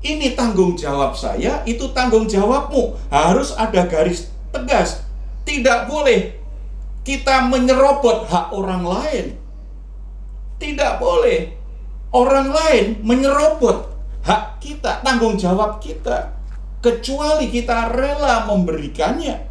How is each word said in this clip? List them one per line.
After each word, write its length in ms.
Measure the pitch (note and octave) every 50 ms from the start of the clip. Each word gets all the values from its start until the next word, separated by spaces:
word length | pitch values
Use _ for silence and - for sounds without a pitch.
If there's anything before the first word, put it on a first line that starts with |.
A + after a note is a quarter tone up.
| -
Ini 320 | C#4+ D#4 D4+ C#4+ B3+ A3+ -
tanggung 400 | B3 A#3 G#3 F#3 F3+ F3 E3+ D#3
jawab 400 | D3+ C#3+ C#3 C#3+ C#3 C3+ - -
saya, 480 | - - - - - - F#3+ G3+ -
itu 240 | A3 A#3 A#3 C#4 C4+
tanggung 400 | - B3+ B3+ B3 A3 A3 G#3+ F#3
jawabmu. 800 | F#3 G3 G3+ G#3+ B3+ C#4+ - - - C4+ - - - - - -
Harus 480 | C#3 C#3+ D#3 E3+ F#3+ C4 C#4 - - -
ada 320 | A3 G#3+ G3+ F#3 F3+ F3
garis 400 | E3 D#3 D#3 F3 F3 - - - - - - - -
tegas. 480 | - - E3 F3+ G#3 F#3 - - - - - - - - - - -
Tidak 480 | - - D4 C#4+ A#3 C4 A#3 A#3 - G#3+
boleh 480 | C#4+ D4+ D4 C4+ A3+ G3 - - - - - - - - - - - - - - - -
kita 480 | - - C#4 B3+ - C#4 C4 C4 B3 B3
menyerobot 800 | C4 C4 B3 B3+ C4 B3+ C4+ C#4+ C#4 C#4 - A#3 A#3 - F3+ -
hak 240 | F3 F3 - - -
orang 320 | F#3+ F#3+ F#3 F#3 F3+ F3
lain. 400 | F3 F#3 A3 - D#4 D4 A3 - - - - - - - - - - - - - - - - - - - - - - - - - - - -
Tidak 360 | D#4 D4 D4 C4+ C#4+ - -
boleh 560 | - - C4+ - - - - - E3 F3 - - - - - - - - - - - - - -
orang 320 | B3 A#3+ C4+ C4+ C4+ C4+ C4+
lain 380 | C#4 D#4 D#4+ D#4+ D4+ A3 G3+ - A3+ - -
menyerobot 800 | A3 B3 C4 C4+ C#4 C#4 C#4+ D4+ D#4 D#4 - C4 A3+ - - - - - - - - - - -
hak 400 | - - - - - - - -
kita, 400 | - D4 - - D#3+ - - -
tanggung 320 | C4 B3+ A#3 A3+ A3 G3+
jawab 480 | F3+ F3+ F3 F#3 G3 G#3+ G#3+ - - -
kita, 480 | - - - - B2 B2 B2 B2+ - - - - - - - - - - -
kecuali 720 | - A#3+ A#3 A#3 - - C4+ C#4+ D4 D4+ D#4 D#4 C#4 -
kita 400 | - A#3+ A#3 B3+ A#3+ A#3 A3+ A3+
rela 560 | A#3 B3 C4 C#4+ C#4+ C#4+ - A#3+ A#3+ A3+ G#3 G#3+
memberikannya. 960 | G#3 F#3+ F3+ F3 D#3+ D3+ D3 C#3+ - - D#3 E3+ B3 D#4+ - D#3 - - - -